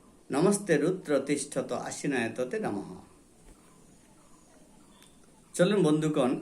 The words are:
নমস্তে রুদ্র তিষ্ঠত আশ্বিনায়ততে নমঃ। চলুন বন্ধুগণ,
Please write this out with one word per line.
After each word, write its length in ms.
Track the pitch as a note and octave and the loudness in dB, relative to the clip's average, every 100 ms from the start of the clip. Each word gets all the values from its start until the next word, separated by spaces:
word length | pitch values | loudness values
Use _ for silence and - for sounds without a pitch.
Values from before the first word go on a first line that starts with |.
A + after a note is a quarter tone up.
| - - - | -20 -20 -6
নমস্তে 460 | C3+ G3 G3+ - C#3+ | 2 4 2 2 2
রুদ্র 420 | D#3+ F#3 D3+ C#3 | 2 -2 0 0
তিষ্ঠত 520 | - C3+ - C#3 B2 | 0 -4 -4 -6 -4
আশ্বিনায়ততে 880 | A#2+ - - D3+ B2+ A2+ A2+ B2+ A3 | -6 -8 -6 -4 -2 -2 -4 -4 -4
নমঃ। 360 | A#2 G2+ F2 F2+ - - _ - - - - - - - - - - - - - - - - - - - - - - | -4 -6 -8 -14 -18 -20 _ -20 -20 -20 -20 -20 -20 -20 -20 -20 -20 -20 -20 -20 -20 -20 -20 -20 -20 -20 -20 -20 -4
চলুন 300 | - F#3 G#3 | 2 4 4
বন্ধুগণ, 560 | D#3 D3+ D#3 D3+ B2+ D3+ | 4 4 2 2 2 0